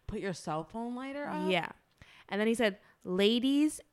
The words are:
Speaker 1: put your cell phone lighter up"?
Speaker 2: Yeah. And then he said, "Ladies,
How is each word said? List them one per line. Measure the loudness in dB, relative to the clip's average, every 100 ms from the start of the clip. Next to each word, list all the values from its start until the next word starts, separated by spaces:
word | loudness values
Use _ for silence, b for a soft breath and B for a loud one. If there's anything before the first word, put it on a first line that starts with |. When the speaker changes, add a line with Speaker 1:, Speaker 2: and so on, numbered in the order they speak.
| -10
Speaker 1:
put | -6
your | -6
cell | -6 -6 -6
phone | -6 -8 -8 -8
lighter | -8 -8 -6
up"? | -2 0
Speaker 2:
Yeah. | 0 -2 -10 _ b b b -4
And | 0
then | 2
he |
said, | 4 2 0 b b
"Ladies, | -4 4 4 4 2 4 2 0 -6